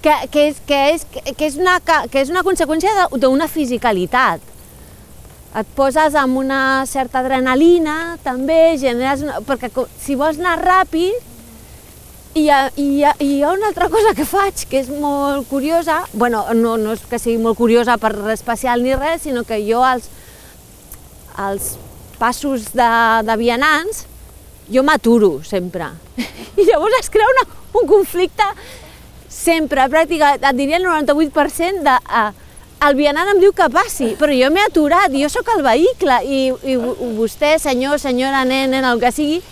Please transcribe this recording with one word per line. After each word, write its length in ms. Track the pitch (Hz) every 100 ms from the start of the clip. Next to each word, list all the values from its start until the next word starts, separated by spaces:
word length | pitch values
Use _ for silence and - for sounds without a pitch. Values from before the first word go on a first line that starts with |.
que, 120 | 311 294 277
que 180 | 294 294
és, 100 | 285 -
que 160 | 277 277
és, 120 | 320 -
que 380 | 262 262 254 302
és 80 | 277
una 200 | 359 359
ca-, 220 | - 311 247
que 120 | 269
és 80 | 277
una 140 | 359 359
conseqüència 460 | 370 302 320 370
de, 120 | 415 359 262
d'una 260 | 262 269 320
fisicalitat. 920 | 330 262 240 240 196 180 247 247 165 - - - - - - - - - - - -
Et 120 | 214
poses 400 | - 269 285 311 294
amb 180 | 262 262
una 220 | 269 269 269 269 269
certa 360 | 269 247 254
adrenalina, 960 | 262 262 262 262 330 349 311 311 330 339
també, 540 | 285 254 277 320 330 311
generes 460 | 262 240 262 277
una, 160 | 294 185 220
perquè 260 | 269 233
co-, 160 | 254 240 -
si 200 | - 269
vols 200 | 302 302
anar 200 | 359 330
ràpid, 720 | 370 370 370 320 359 480 - - - - - - - - - - - 311
i 60 |
hi 60 | 302
ha, 60 | 277 269 -
i 100 | 285 277
hi 60 | 285
ha, 60 | 285
i 60 | 277 277
hi 40 |
ha 120 | 294 381
una 140 | 427
altra 180 | 339 349
cosa 240 | 427 427
que 120 | 214 294
faig, 380 | 381 392 - -
que 140 | 269
és 80 | 254
molt 560 | 294 294 285 285 277 247
curiosa, 540 | 277 285 330 330 311 359
bueno, 320 | 214 240 220 202
no, 220 | 226 226 226
no 160 | 214
és 120 | 226 -
que 100 | 233
sigui 220 | 233 233
molt 160 | 226 220
curiosa 400 | 233 233 233 240
per 140 | 220
res 300 | 208 208 220
especial 420 | - 226 254 240
ni 80 | 247
res, 300 | 269 294 330
sinó 220 | 311 247 233
que 140 | 220
jo 160 | 214 233
als, 280 | 254 254 - - - - - - - - - - - - -
als 400 | - 196 196 - - - - - -
passos 480 | 233 240 285 262 214 247
de, 140 | 233 226 226 226
de 140 | 220 220
vianants, 640 | 233 233 294 302 359 440 - - - - - - -
jo 160 | 247
m'aturo 540 | 285 311 226 233 202 139 156
sempre. 420 | 196 180 175 156 160 - -
<laughs> 360 | - - - -
I 60 | 381
llavors 320 | 339 403 494
es 100 | -
crea 160 | 427 427
una, 140 | 523 - - - 427
un 80 | 330
conflicte 580 | 403 370 339 359 - 403 415 - - - - - - -
sempre, 580 | - - 330 302 285 262
pràctica, 420 | 311 330 330 294 277
et 200 | 277 254
diria 240 | 277 330
el 60 | 370
noranta-vuit 460 | 311 294 294 311
per 140 | 311 294
cent 300 | - 339 392
de, 120 | 285 254
eh, 340 | - 226 214 190 - - - - 294
el 100 | 277
vianant 320 | 294 294 381
em 80 | 403
diu 100 | 392 392
que 120 | 320
passi, 420 | 294 415 - 233 208
però 140 | 294
jo 140 | 262 262
m'he 120 | 339
aturat, 480 | 427 339 294 349 392
jo 160 | 269 285
sóc 160 | 480 466
el 80 | 427
vehicle, 540 | 269 240 359 494 320 247
i, 160 | 233 269 262 254 269
i 40 | 254
vo-, 160 | 240 233 247 214
vostè, 380 | 226 - 294 320
senyor, 400 | 302 247 269 294
senyora, 440 | 277 247 262 269 254
nen, 240 | 269 269
nen, 140 | 262 262
el 140 | 240
que 100 | 240
sigui 280 | 240 294 330 -